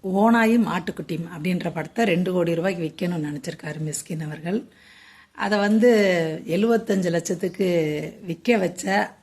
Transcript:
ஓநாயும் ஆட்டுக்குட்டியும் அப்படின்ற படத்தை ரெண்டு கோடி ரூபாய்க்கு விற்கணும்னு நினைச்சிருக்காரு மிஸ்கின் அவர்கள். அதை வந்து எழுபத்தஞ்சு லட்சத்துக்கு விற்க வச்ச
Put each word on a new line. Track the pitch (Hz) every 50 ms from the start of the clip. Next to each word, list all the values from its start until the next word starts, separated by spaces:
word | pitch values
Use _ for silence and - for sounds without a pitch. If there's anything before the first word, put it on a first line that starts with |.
| -
ஓநாயும் | 185 185 196 208 233 233 233 226 220 233 240 214
ஆட்டுக்குட்டியும் | 165 165 175 165 - 185 - 156 - 165 156 170 170
அப்படின்ற | 175 160 151 180 180 170 160 170 -
படத்தை | 165 151 - _ 233 233
ரெண்டு | 202 170 170 180 190
கோடி | 180 180 170 170 165
ரூபாய்க்கு | 165 170 196 185 175 165
விற்கணும்னு | 156 - - 190 175 180 165 151
நினைச்சிருக்காரு | 147 147 143 - 170 165 - - 156 151 156
மிஸ்கின் | 156 156 147 - - - 165 156 156
அவர்கள். | 151 156 156 156 170 196 240 - - _ _ - - - - - - - - - _ _
அதை | - - 196 208 202
வந்து | 202 208 214 220 226 247 233 214 208 190 180 170 165 160 156 175 -
எழுபத்தஞ்சு | - 160 185 214 233 233 220 226 - 202 190 180 175
லட்சத்துக்கு | 165 170 165 - 185 165 - 180 165 - 196 180 175 170 156 151 151 147 151 160 - -
விற்க | - 175 165 - - 240 240
வச்ச | 208 185 170 180 - - 190 190 208 208 - - _